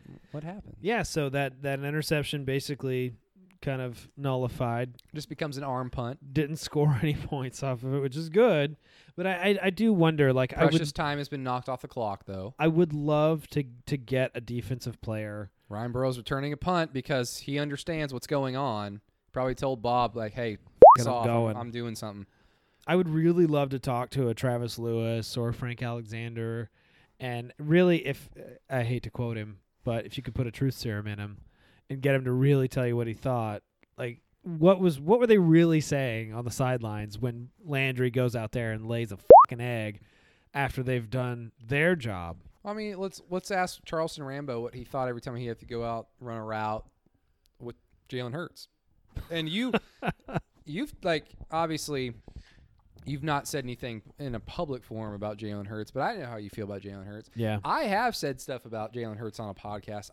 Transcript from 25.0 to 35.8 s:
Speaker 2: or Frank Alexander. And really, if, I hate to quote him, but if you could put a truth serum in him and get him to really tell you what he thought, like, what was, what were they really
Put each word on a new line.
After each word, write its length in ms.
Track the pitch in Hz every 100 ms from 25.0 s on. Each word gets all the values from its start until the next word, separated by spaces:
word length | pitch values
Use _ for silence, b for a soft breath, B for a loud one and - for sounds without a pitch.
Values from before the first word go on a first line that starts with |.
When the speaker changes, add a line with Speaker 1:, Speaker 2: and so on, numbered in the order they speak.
| 113 117 107 -
Speaker 2:
or 140 | 117
Frank 300 | 117 123 117
Alexander. 880 | 123 120 110 113 117 117 113 117 113 b b b b _
And 340 | 131 120 120 -
really, 480 | 151 165 180 165 135
if, 220 | 135 - - - 120 -
I 140 | 131
hate 200 | 117 123
to 80 | 113
quote 240 | - 120 113
him, 200 | 107 101 _ _
but 220 | - 117 107
if 100 | -
you 60 |
could 100 | 123
put 140 | 110 123
a 40 |
truth 220 | - 135 -
serum 300 | 120 104 104
in 140 | 104
him 200 | 104 101 - b b b _
and 120 | 135
get 140 | 135 135
him 80 |
to 80 | 127
really 380 | 127 139 143 131
tell 180 | - 123
you 80 | 120
what 120 | 117
he 60 |
thought, 480 | 107 135 123 110 104 - _ _ -
like, 240 | 123 120 _ _
what 360 | - 165 170 190
was, 200 | 180 139
what 180 | 147 233
were 80 | 240
they 100 | 214
really 440 | 170 160 170 160